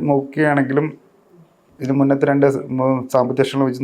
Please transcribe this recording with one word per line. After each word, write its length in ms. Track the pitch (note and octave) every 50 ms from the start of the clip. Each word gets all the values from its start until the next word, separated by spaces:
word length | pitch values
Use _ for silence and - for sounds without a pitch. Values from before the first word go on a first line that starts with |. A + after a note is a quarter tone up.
| D#3+ D3
നോക്കുകയാണെങ്കിലും 760 | C#3+ C#3 C#3 C#3 - D3+ D#3 D3+ C#3+ C#3+ C3+ B2+ C#3 C#3+ D#3 D3+ - - _ _ _ _ _ _ _ - - _ _ _ _ _ _ -
ഇതിന് 140 | C3+ B2+ C3+ C#3
മുന്നത്തെ 260 | C#3 C3+ C#3 C#3 D3
രണ്ട് 200 | C#3+ C#3 C#3+ C#3
സ-, 200 | C#3 C#3 - - - C3 B2+
മ-, 220 | B2+ C3 C3 B2+ B2+ -
സാമ്പത്തിക 300 | - C3 B2 B2 C3 C3 C3
വർഷങ്ങൾ 220 | B2 C3+ C#3 C#3
വെച്ച് 160 | C3 B2 B2